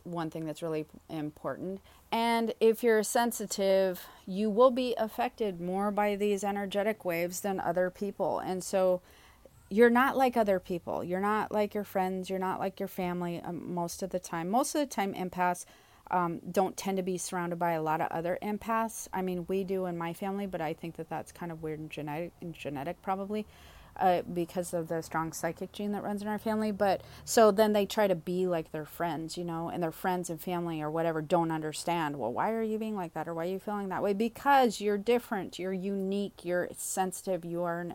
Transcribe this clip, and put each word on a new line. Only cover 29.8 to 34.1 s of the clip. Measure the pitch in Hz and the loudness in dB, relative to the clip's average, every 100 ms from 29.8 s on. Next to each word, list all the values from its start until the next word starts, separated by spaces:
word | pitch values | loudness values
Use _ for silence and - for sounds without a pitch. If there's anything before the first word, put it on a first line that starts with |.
their | 165 | -2
friends | - 190 180 175 | 0 0 0 -2
and | 160 | -6
family | - 175 170 160 | -2 -2 -2 -2
or | 151 | -2
whatever | 160 165 160 | 0 2 0
don't | 151 175 165 | 2 2 4
understand. | 160 156 151 - 170 151 143 | 0 -4 -4 -2 0 0 -2
"Well, | 117 | -2
why | 117 180 | 0 0
are | 226 | 0
you | 226 214 | -2 -2
being | 220 208 | -4 -4
like | 170 | -6
that? | 165 156 | -6 -6
Or | |
why | 165 | -4
are | 170 | -4
you | 190 | -4
feeling | 214 208 196 | -4 -4 -4
that | 170 | 0
way?" | 185 | 0